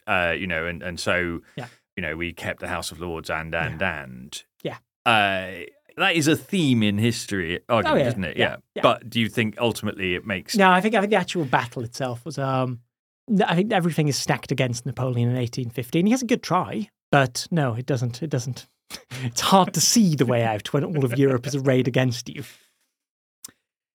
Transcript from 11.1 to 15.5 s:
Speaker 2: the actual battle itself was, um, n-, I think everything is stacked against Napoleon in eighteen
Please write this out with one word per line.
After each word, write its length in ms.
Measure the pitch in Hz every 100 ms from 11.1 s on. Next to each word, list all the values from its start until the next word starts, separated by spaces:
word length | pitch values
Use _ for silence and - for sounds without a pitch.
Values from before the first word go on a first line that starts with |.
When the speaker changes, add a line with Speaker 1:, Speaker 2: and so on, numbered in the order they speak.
Speaker 2:
the 60 | 208
actual 300 | 180 180 139
battle 380 | 143 120 -
itself 380 | 117 - 131 120 165
was, 100 | 143
um, 420 | 135 131 127 120 - _ _ _ -
n-, 120 | 202
I 120 | 208
think 180 | 170 208
everything 340 | 202 170 151 151
is 80 | 131
stacked 340 | - 139 -
against 320 | 131 131 120
Napoleon 460 | 139 123 131 120 120
in 60 | 127
eighteen 320 | 120